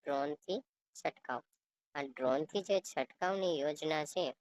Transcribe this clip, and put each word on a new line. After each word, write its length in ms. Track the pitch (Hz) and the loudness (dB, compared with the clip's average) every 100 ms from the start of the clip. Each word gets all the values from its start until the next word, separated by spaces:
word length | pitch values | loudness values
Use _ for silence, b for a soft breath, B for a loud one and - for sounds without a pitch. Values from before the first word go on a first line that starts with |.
ડ્રોનથી 580 | - 139 143 151 - 196 - _ _ | 0 0 0 -4 -4 -4 -4 _ _
છંટકાવ. 480 | - 160 - - 123 - _ _ _ _ | -6 -6 -6 -6 -6 -6 _ _ _ _
આ 80 | 147 | -4
ડ્રોનથી 600 | 139 127 131 135 156 208 | -4 0 2 2 2 -2
જે 180 | 185 196 | 2 2
છંટકાવની 800 | - - 131 - 180 196 185 160 | 2 -4 -4 -2 0 2 2 2
યોજના 440 | 143 151 156 156 | 0 0 0 0
છે 300 | 151 - 156 - | 0 -2 -2 -4